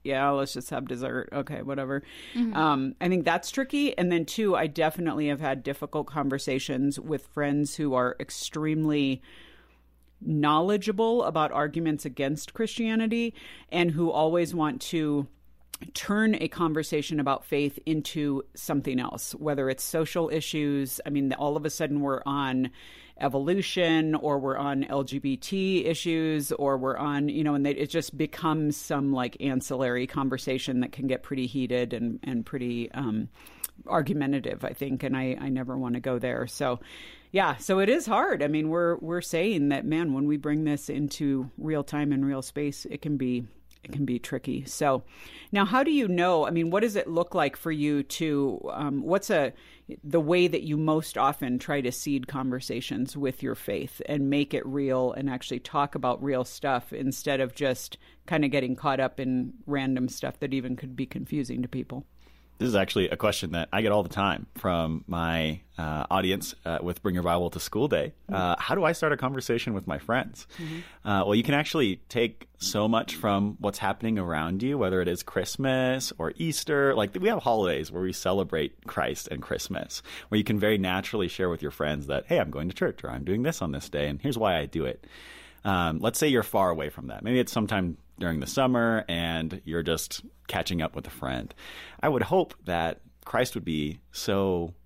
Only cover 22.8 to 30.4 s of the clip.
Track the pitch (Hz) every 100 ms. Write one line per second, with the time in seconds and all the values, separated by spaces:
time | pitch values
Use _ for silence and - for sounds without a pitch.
22.8 | - - - - 143 139 143 190 180 190
23.8 | 170 160 156 151 151 143 135 131 143 139
24.8 | - 139 131 139 139 131 - 196 190 185
25.8 | - 156 175 165 160 156 139 - 139 135
26.8 | 131 - 147 143 147 151 151 143 143 143
27.8 | 147 165 - 139 156 - 165 156 151 147
28.8 | - 143 139 131 123 - 139 131 - 131
29.8 | 127 123 127 143 135 127